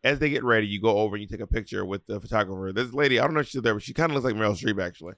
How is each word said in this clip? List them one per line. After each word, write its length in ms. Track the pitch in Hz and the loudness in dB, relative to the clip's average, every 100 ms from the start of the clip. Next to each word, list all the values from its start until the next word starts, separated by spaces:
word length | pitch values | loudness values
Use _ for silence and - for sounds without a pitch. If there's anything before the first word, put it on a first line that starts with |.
as 180 | 127 139 | 0 2
they 100 | 151 | 0
get 160 | 143 120 | 0 2
ready, 200 | 110 107 | 2 2
you 140 | 101 | 2
go 200 | 110 104 | 2 4
over 180 | 107 104 | 2 -2
and 40 | |
you 60 | 104 | -8
take 140 | 95 | -10
a 40 | 104 | -4
picture 380 | 113 101 98 92 | -4 -2 -6 -4
with 220 | 98 - | -6 -6
the 140 | 104 | -10
photographer. 500 | 104 110 95 95 95 | -2 -2 0 -4 -4
This 200 | 98 123 | -2 -2
lady, 260 | 131 143 120 | 2 4 4
I 60 | 139 | 4
don't 80 | |
know 80 | 156 | 0
if 80 | 139 | -2
she's 120 | 131 | -2
there, 120 | 113 | 0
but 100 | 104 | 0
she 100 | - | -2
kinda 200 | - 160 | 0 0
looks 100 | 143 | 2
like 120 | 127 107 | 0 2
Meryl 180 | 107 | 2
Streep, 280 | 101 - 95 | 2 0 -2
actually. 340 | 90 - 85 | -4 -8 -14